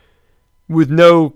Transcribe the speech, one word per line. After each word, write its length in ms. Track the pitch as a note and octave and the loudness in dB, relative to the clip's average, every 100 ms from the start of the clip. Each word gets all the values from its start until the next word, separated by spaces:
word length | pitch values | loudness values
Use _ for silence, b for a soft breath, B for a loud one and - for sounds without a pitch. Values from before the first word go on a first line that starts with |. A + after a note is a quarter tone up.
| _ _ _ _ _ _ - | _ _ _ _ _ _ -8
with 220 | D#3+ C#3+ | -4 -2
no, 420 | D#3+ E3+ E3+ D3+ | 0 2 2 -2